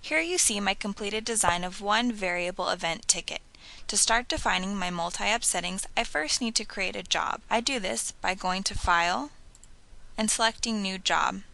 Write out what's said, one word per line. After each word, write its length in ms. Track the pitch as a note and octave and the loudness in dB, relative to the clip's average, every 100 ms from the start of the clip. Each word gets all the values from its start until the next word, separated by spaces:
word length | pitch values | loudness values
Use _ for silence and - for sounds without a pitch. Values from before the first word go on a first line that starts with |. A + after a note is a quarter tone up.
Here 180 | - D#4 | 0 0
you 180 | E4 F4 | 2 2
see 220 | - G#3 | 2 2
my 140 | G3+ | 0
completed 500 | G3+ - G3+ G3+ G#3+ | 0 -4 -4 -2 -2
design 400 | A3+ A3 - F3 | 0 2 4 2
of 180 | F3+ F3+ | -2 -4
one 300 | G3+ G#3+ B3 | 2 4 4
variable 560 | G#3+ F#3 F3 F3 F3+ F3+ | 0 0 0 -2 0 0
event 400 | F3+ F3 E3 - | 0 0 -4 0
ticket. 340 | F3+ - - - - - - - | 0 0 -8 -10 -20 -18 -14 -2
To 80 | G#3 | 2
start 320 | - A3+ B3 | 4 4 2
defining 480 | D#4+ A#3 F#3 F#3 G3+ | 0 2 0 0 -2
my 140 | F3+ | -2
multi-up 540 | F3 E3+ - G3+ A#3 | -2 -4 -2 0 2
settings, 440 | - F3+ F3 F#3+ - - | 2 0 -2 -6 -4 -2
I 80 | |
first 380 | A#3 - D4+ - | 0 -2 0 0
need 140 | A#3 A3 | 0 0
to 100 | G#3+ | -2
create 320 | - F#3+ G3 | -4 -4 -4
a 60 | |
job. 360 | F3+ E3 D#3 - - | -2 0 0 -2 0
I 120 | A3 | 0
do 180 | A#3+ C4+ | 2 -2
this 320 | F#3+ A3+ - | -2 -2 -4
by 240 | - F#3+ F#3+ | -4 -4 -2
going 280 | F#3 F#3 | 0 0
to 140 | G3 - | -2 0
File 540 | - E3+ E3+ G3 D4 - - - - - - - - - | 4 4 4 2 -4 -10 -20 -20 -20 -20 -18 -16 -12 -2
and 120 | G#3+ | 0
selecting 520 | - A3+ A3+ A#3 A3 | 2 2 2 -2 0
New 160 | G3 F#3+ | -2 -2
Job. 460 | - E3 D3 F#3+ - | 2 4 2 0 -8